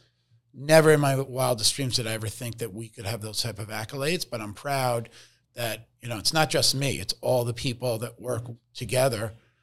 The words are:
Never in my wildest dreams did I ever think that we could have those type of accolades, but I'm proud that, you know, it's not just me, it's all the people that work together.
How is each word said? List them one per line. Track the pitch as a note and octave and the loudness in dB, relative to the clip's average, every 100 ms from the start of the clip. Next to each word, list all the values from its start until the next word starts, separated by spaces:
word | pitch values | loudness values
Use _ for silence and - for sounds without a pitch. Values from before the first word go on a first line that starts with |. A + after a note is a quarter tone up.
| _ _ _ _ _ | _ _ _ _ _
Never | C3 C#3+ D#3+ D#3 | -8 6 8 10
in | D3 | 8
my | C#3 C3+ | 4 0
wildest | C3+ B2+ B2+ A#2 G#2+ | -2 0 0 2 0
dreams | - C3+ B2 | 0 0 0
did | A2+ | -2
I | |
ever | A2 G#2+ | -4 -4
think | - A#2+ A#2 | -6 -8 -6
that | A#2 | -8
we | G2+ A2+ | -8 -12
could | - | -8
have | G2+ A2+ | -6 -6
those | A2 G#2+ | -6 -4
type | A#2 G2+ | -4 -6
of | G#2+ | -8
accolades, | A2 A2+ C#3 C#3+ F3+ - | -8 -6 -4 -2 -2 -4
but | A#2+ | -8
I'm | G#2 | -8
proud | G2 C#3+ C#3 B2+ A#2 A2+ - - _ _ | -8 -4 0 0 0 -4 -14 -20 _ _
that, | - A#2 A2 - _ | -6 -6 -6 -12 _
you | A#2+ | -8
know, | A2 | -4
it's | F#2+ | 0
not | D#3+ D3+ | 2 2
just | D3+ - | 2 2
me, | C3 C#3 D2 | 2 0 -2
it's | G2+ - | -4 -2
all | - B2 | 0 2
the | A#2 | 0
people | A#2 C#3 A#2+ B2+ A2 | -2 -4 -2 -4 -4
that | A#2 - | -6 -8
work | A#2+ A#2 A#2 A#2 _ | -6 -6 -6 -14 _
together. | - A2+ B2+ C3 A2 A2 - _ _ | -12 -2 2 2 2 -4 -8 _ _